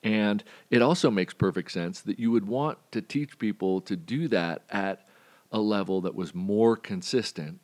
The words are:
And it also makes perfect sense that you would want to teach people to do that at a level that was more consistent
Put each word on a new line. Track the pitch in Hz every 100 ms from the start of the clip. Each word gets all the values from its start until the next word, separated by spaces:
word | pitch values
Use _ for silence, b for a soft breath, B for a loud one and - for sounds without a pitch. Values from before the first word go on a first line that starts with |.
And | 110 107 104 104 - B B
it | 120
also | 123 175 147
makes | 104 90
perfect | - 98 92 85
sense | 95 85 92
that | - 95
you | 117
would | 117 101
want | 123 151 - _
to | 117
teach | 98 139 147 -
people | 110 101 95 95
to | 92 92
do | 82 123 165
that | 104 85 82 _
at | 101 98 98 _ b b b b
a | 113
level | 107 104 95 95
that | 90
was | 87 87
more | 87 92 104 113 113
consistent | - 95 87 127 110 - 78 82